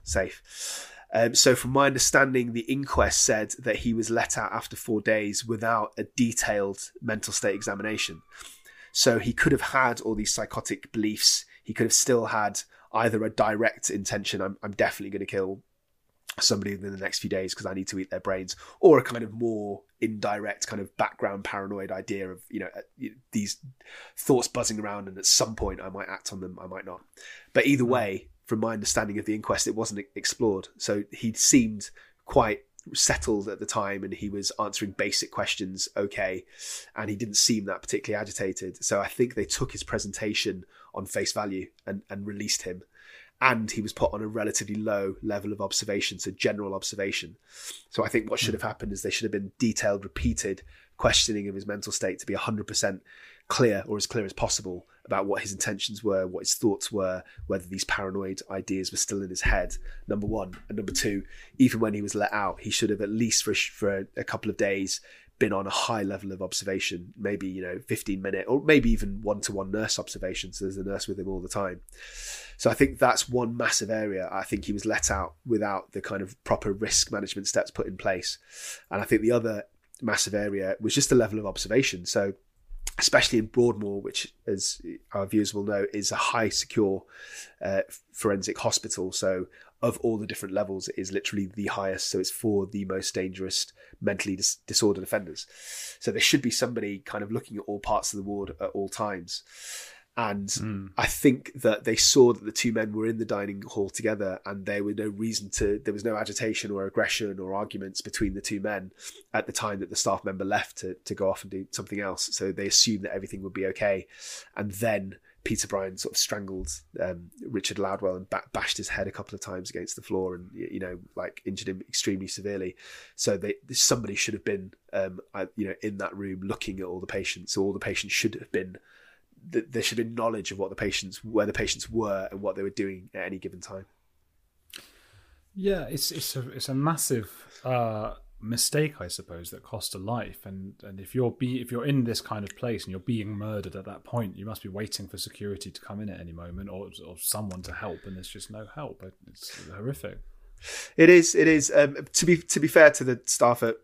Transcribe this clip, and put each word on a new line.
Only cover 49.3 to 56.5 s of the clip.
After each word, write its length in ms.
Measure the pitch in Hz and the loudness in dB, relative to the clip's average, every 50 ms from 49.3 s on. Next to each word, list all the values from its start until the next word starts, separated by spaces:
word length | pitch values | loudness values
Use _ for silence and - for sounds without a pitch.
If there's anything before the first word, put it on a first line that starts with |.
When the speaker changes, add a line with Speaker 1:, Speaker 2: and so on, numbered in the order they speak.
Speaker 1:
been 220 | 104 101 98 95 - - | -2 -4 -4 -6 -2 0
detailed, 440 | 123 113 107 - - 104 101 101 101 | 2 2 2 2 2 0 0 0 -4
repeated 600 | 95 - - - 120 - - - 98 98 - - - - - - _ _ | -8 -4 0 0 0 0 0 -2 -4 -4 -6 -10 -16 -20 -20 -20 _ _
questioning 500 | - - 117 - - - - 107 104 101 | 0 2 4 6 6 4 4 0 -2 -4
of 80 | 101 95 | -4 -6
his 120 | 98 98 | -6 -6
mental 260 | 104 101 101 - 104 - | -6 -6 -6 -6 -6 -4
state 260 | - 110 95 92 - | -2 -2 -2 -4 -4
to 60 | - | -4
be 80 | - 95 | -4 -4
a 60 | 95 | -2
hundred 280 | - 120 110 104 104 | -2 -2 -2 -2 -4
percent 340 | - - - - 101 95 - - - - - - - - - _ | -4 -2 0 0 0 -2 -4 -10 -18 -20 -20 -20 -20 -20 -14 _
clear, 360 | - - - 127 113 101 98 - | -2 2 4 4 4 4 2 -2
or 80 | - 104 | -4 -4
as 120 | 104 - | -2 -2
clear 180 | - - 117 101 | -2 -2 -2 -4
as 80 | 95 - | -4 -2
possible, 540 | - 117 110 - - - 92 90 90 - _ _ _ - | -2 0 0 0 -2 -2 -6 -8 -8 -12 _ _ _ -6
about 200 | - 98 98 98 | 0 0 2 2
what 160 | 98 98 95 | 2 0 -2
his 120 | - 101 95 | -2 -4 -4
intentions 500 | 95 - 113 101 98 - - 104 98 110 | -4 -2 -2 -2 -2 -4 -6 -6 -2 0
were, 240 | 104 98 95 92 | 2 2 2 2
what 140 | 90 90 90 | 0 -4 -4
his 120 | 92 - | -2 -2